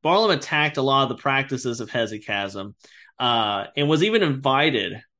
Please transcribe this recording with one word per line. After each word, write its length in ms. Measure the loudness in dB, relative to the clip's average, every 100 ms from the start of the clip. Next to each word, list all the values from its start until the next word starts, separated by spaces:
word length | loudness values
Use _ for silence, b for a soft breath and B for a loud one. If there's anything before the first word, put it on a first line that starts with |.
Barlaam 280 | 4 4 4
attacked 460 | 0 0 0 0 0
a 40 |
lot 220 | 2 2
of 60 | 2
the 120 | -2
practices 580 | 0 0 -2 -4 -4 -6
of 100 | -6
hesychasm, 840 | -4 -4 -6 -6 -6 -4 -8 -12 -16 B B B _
uh, 460 | 0 2 0 -2 -4 -2
and 100 | 2
was 160 | 2
even 200 | 2 2
invited 760 | 0 0 2 2 2 0 -4 -8 -16